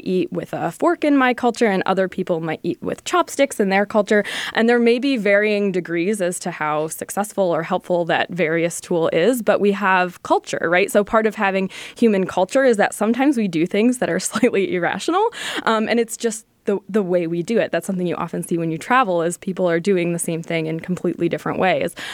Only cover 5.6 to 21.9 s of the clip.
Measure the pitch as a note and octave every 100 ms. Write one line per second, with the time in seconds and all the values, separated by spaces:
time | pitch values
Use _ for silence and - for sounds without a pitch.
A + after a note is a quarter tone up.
5.6 | G3+ F3+ E3+ E3+ F3+ G#3+ F3 F3 F3+ E3
6.6 | D3+ D3+ D#3+ - - - G#3 - F#3 D#3+
7.6 | E3 F#3 - F3 E3+ C#3 - F3 D#3 E3
8.6 | E3 - - F3 D#3+ - F#3+ B3+ G#3+ F#3
9.6 | G3+ G3+ G3 F#3 F3+ - - F4+ - -
10.6 | E3 F3+ G3+ G3+ G3 A3+ A3 G#3 G3+ F#3+
11.6 | F#3+ - - - A#3 G3 F3+ - F#3 C4+
12.6 | C4+ G#3 F#3+ - G#3+ A#3 C4+ A#3 G3+ D#3+
13.6 | D#3+ G3+ A#3+ B3 E3+ F3 - - B3 G3
14.6 | F#3+ F3+ E3 F#3+ - F4+ A4 - - -
15.6 | - A3 A3 A#3 A3+ - A3+ G#3+ - _
16.6 | - F#3+ - G#3 F3+ F3+ E3 E3+ E3 A3+
17.6 | D3+ E3+ F#3 F#3 F3+ - E3+ F3 E3+ E3+
18.6 | E3 D#3+ - B3 A3 E3+ E3 F3 - F3+
19.6 | F3+ E3+ F#3 F#3 F3 E3+ - E3 E3 E3
20.6 | D#3 D#3+ - F3 F3+ - E3+ D#3 - -
21.6 | F#3 D3+ F3